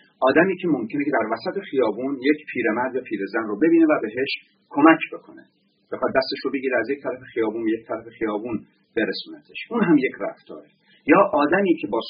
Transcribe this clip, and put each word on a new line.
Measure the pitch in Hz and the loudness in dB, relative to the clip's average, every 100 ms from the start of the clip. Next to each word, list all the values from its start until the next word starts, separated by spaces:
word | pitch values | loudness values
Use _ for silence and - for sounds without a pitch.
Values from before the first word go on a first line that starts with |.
| _ - | _ -2
آدمی | 131 147 190 180 | 2 4 4 2
که | 180 | -2
ممکنه | 131 110 143 | -2 -2 -4
که | 143 | -2
در | 123 110 | 0 -2
وسط | 113 185 - - | -4 -6 -8 -4
خیابون | 131 113 104 135 131 131 | 0 0 0 -6 -2 0
یک | 151 - | 0 -2
پیرمرد | 127 113 113 127 | -4 -2 -2 -2
یا | 127 | -6
پیرزن | 120 101 98 113 107 | -6 -6 -4 -4 -4
رو | 104 | 2
ببینه | 160 165 160 | 4 6 6
و | 147 | 2
بهش | - 123 135 - _ _ _ | -2 -4 -6 -8 _ _ _
کمک | 139 156 160 - | 4 6 6 2
بکنه، | - - - - _ _ _ - | -14 -18 -20 -20 _ _ _ -12
بخواد | - 123 135 | -4 -2 0
دستش | 131 135 | -2 -4
رو | 135 | -6
بگیره | 135 127 123 | -4 -2 -2
از | 117 | -2
یک | 139 | -6
طرف | 139 127 - | -6 -10 -8
خیابون | 120 110 117 | -4 -4 -2
به | 113 | -4
یک | 113 - | -4 -6
طرف | 110 113 - | -10 -10 -8
خیابون | 110 104 120 104 - _ _ 113 | -4 -4 -6 -8 -10 _ _ -4
برسونتش، | 101 - - - _ - - | -4 -4 -10 -18 _ -16 -6
اون | 233 | 0
هم | 175 143 | 4 4
یک | 127 - | 2 -4
رفتاره. | 95 - - 80 - _ _ _ - | -10 -10 -18 -20 -20 _ _ _ 4
یا | 160 151 | 6 6
آدمی | 151 147 190 196 156 | 2 2 2 2 0
که | 151 | 0
با | 113 - | -4 -4